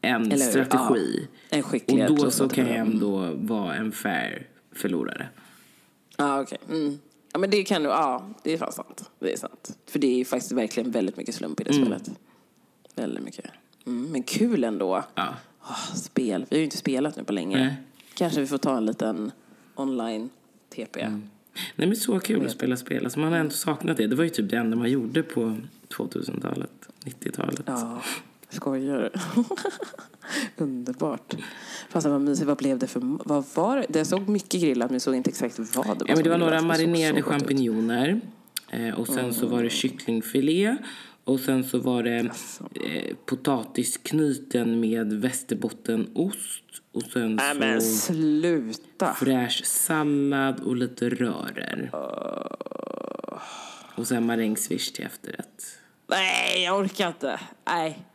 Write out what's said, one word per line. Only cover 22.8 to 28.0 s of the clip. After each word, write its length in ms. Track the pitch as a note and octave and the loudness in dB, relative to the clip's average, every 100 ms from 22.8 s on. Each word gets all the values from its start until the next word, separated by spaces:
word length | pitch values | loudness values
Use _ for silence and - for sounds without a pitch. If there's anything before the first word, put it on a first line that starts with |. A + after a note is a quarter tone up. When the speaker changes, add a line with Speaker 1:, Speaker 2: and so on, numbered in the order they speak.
| B2+ - | -2 -2
Speaker 1:
Alltså, 140 | - D3 | -2 0
man 120 | D#3 | 2
har 60 | E3 | 2
ändå 120 | D#3 | 0
saknat 440 | - - D3 E3 D#3+ | 0 -2 0 0 2
det. 100 | A2 | 2
Det 100 | B2+ | 4
var 80 | |
ju 60 | E3+ | 2
typ 200 | E3 G2+ | 2 0
det 60 | A#2 | 2
enda 200 | A#2 A2+ | 2 2
man 140 | A#2+ | 2
gjorde 320 | C3+ A2+ C#3 | 2 2 0
på 340 | D#3+ - A2+ A2 A2+ - - - | 0 0 0 -2 -8 -16 -16 -6
tvåtusentalet, 720 | - G1+ - - G1+ G1+ - - - - | -4 -2 -4 -4 -4 -4 -6 -10 -20 -16
nittiotalet. 580 | C3+ B2+ - - C3+ - - | -14 -8 -6 -2 -2 -2 -4
Speaker 2:
Ja, 360 | B2+ A#2 A#2+ | -4 -4 -6